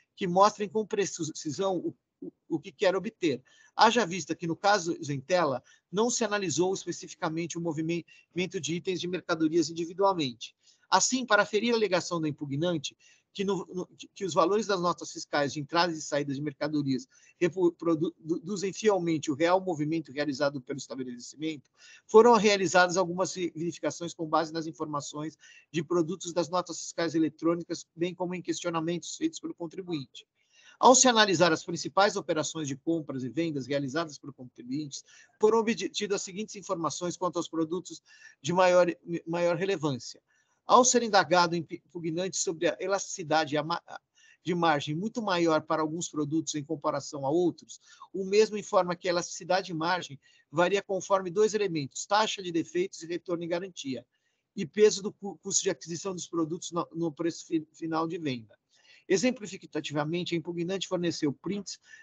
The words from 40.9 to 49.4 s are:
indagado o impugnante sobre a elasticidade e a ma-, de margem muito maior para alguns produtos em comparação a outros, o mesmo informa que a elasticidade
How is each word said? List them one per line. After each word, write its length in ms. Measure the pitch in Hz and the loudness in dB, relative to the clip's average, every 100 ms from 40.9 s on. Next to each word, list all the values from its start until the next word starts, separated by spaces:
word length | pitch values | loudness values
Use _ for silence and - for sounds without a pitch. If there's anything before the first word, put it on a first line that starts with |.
| 247 | 4
indagado 500 | 233 196 143 180 175 | 4 4 6 6 4
o 40 | 170 | 2
impugnante 800 | 151 175 _ 175 165 160 190 - | -4 -10 _ -8 -4 -4 -4 -4
sobre 320 | - 165 165 | -4 0 0
a 80 | 139 | 0
elasticidade 760 | 185 196 - - 156 156 156 151 | -2 -2 -4 -10 0 0 2 -2
e 20 | |
a 60 | |
ma-, 180 | 151 175 - - _ _ _ _ | -2 -4 -8 -18 _ _ _ _
de 120 | - 175 | -4 0
margem 400 | 170 147 143 151 | 2 2 0 -6
muito 260 | 214 240 | -6 -4
maior 400 | 208 175 170 156 | -2 2 4 2
para 180 | 151 156 | 0 -2
alguns 260 | 156 165 165 | -2 -4 -8
produtos 480 | 151 147 160 147 151 | -6 -2 -2 -2 -6
em 80 | |
comparação 640 | 147 156 156 147 - 147 135 | -6 -4 -2 -4 -6 -6 0
a 40 | |
outros, 520 | 165 175 156 - - _ - - | 2 2 -2 -12 -20 _ -20 -12
o 100 | 185 | -8
mesmo 340 | 190 202 214 208 | 0 4 4 2
informa 380 | - 202 180 175 | 0 2 2 -2
que 120 | 190 | 0
a 40 | |
elasticidade 560 | 175 - - | -2 -2 -8